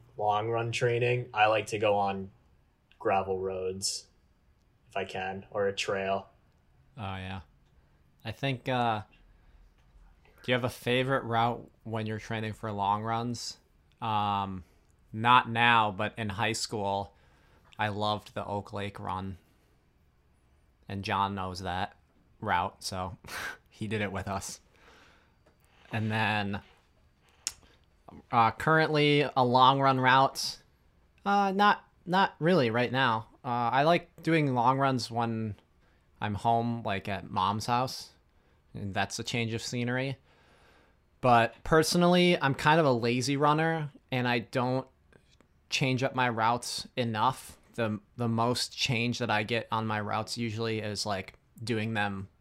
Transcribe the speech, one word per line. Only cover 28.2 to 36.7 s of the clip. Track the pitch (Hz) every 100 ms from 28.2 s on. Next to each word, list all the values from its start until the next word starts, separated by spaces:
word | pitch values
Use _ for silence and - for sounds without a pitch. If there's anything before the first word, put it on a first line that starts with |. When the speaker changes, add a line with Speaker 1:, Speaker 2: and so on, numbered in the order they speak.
| -
Speaker 2:
uh, | 123 110
currently | - - 160 156 151 147 147 139 -
a |
long | 123 127 127 139
run | 135 131
route, | 127 135 135 - - - _ _ _ _ _ _ 202
uh, | 202 196
not, | 190 208 196 - _ -
not | 180 190 -
really | 156 180 120
right | 113 120
now. | 127 131 110 110 _
Uh, | 135 120 117
I | 127
like | 151 170 - -
doing | 160 165 147
long | 123 120 135
runs | 135 131 110
when | 117 117 113 110 98 _ _ _ _ _ -
I'm | 104 104
home, | 117 117 117